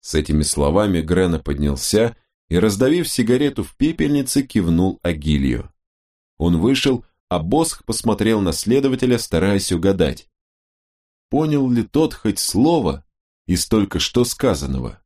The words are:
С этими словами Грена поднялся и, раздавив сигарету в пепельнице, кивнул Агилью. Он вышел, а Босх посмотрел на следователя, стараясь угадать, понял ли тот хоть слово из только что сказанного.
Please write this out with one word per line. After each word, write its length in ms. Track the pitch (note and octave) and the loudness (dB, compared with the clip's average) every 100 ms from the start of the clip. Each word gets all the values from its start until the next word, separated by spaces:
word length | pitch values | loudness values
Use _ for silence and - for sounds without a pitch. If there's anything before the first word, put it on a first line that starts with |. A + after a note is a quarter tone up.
С 140 | - D#2+ | -2 -4
этими 280 | - D2+ | 0 0
словами 580 | D2+ - C#2+ E2+ G#2 F2 | 0 0 0 2 2 0
Грена 380 | D2+ F2 F#2 D#2+ | 0 0 2 -2
поднялся 760 | - C#2+ D2 C#2 - G#2 A#2 A#2 _ _ _ | -4 -4 -2 -2 0 0 0 -2 _ _ _
и, 100 | E2+ | 0
раздавив 520 | G#2+ G2 C3 E3+ E3+ | 2 2 2 2 -2
сигарету 540 | - A2+ B2+ C#3+ C3+ | -2 2 2 0 -2
в 120 | G2+ - | -10 -2
пепельнице, 680 | D3 E3+ D3+ D3 C3 - | -2 0 0 0 0 -2
кивнул 560 | C3+ A2+ E2+ E2 F#2+ - | 0 -2 2 2 2 0
Агилью. 720 | F2 D#2 D2 D2 C2+ A#1+ - _ _ _ _ _ _ _ | -4 -4 0 0 0 -2 -8 _ _ _ _ _ _ _
Он 200 | E2+ F2 | 0 2
вышел, 480 | G2 C3+ C#3 B2+ - _ _ | 2 2 0 -2 -4 _ _
а 120 | F2+ | -4
Босх 440 | D#2+ C#3 E3 - | 0 0 0 -4
посмотрел 560 | - A2 A2+ G#2 G#2 A2 | -8 -4 -2 0 0 0
на 140 | F#2+ | 0
следователя, 640 | D#2 - C3 C3+ B2 B2+ A#2+ | -2 0 2 2 0 0 0
стараясь 560 | - E2 F#2+ G2+ G2 | 0 -2 0 0 -2
угадать, 560 | F2 F#2 F#2+ D#2+ B1+ - _ _ _ _ _ _ _ _ _ _ | 0 0 2 0 -2 -14 _ _ _ _ _ _ _ _ _ _
понял 400 | C3 D#3 D3 C3+ | -2 0 0 2
ли 140 | A#2+ | 0
тот 300 | A2 C#3 D#3 | 0 2 0
хоть 260 | - A2 G2+ | 0 -4 -2
слово 680 | - F#2 C#3 E3+ G2 C#2+ - _ _ _ - | -2 2 2 2 0 -4 -10 _ _ _ -4
из 220 | F2 - | -2 2
только 320 | A2 G2 E2+ | 0 2 -2
что 240 | - - | -2 0
сказанного. 760 | B2 - C3 E2 C#2+ C2+ A#1+ - | 0 0 -2 -2 -4 -6 -6 -12